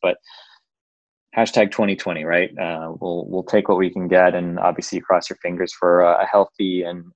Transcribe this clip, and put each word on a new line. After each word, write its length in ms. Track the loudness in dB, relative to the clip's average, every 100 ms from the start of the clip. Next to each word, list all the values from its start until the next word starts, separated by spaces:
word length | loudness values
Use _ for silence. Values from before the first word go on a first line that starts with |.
But 140 | -2 -2 _ -20 -20 _ _ _ _ _ _ _ _ -2
hashtag 340 | 0 2 2
twenty 260 | 0 -2 -2
twenty, 280 | -6 -6
right? 260 | -2 0 0 -4
Uh, 340 | -6 -6 -10 -8
we'll, 240 | -6 -6 -6
we'll 140 | -6
take 260 | 0 0 2
what 100 | 2
we 120 | 0
can 160 | -2 2
get, 280 | 4 4
and 240 | 2 -4 -2
obviously 420 | -2 -2 -6 -8
cross 300 | 0 0 0
your 80 | -8
fingers 340 | -8 -6 -6
for 280 | 0 2 4
a, 220 | 4 2
a 40 | 2
healthy 560 | 2 2 -2 -4 -2
and, 220 | -4 -10 -14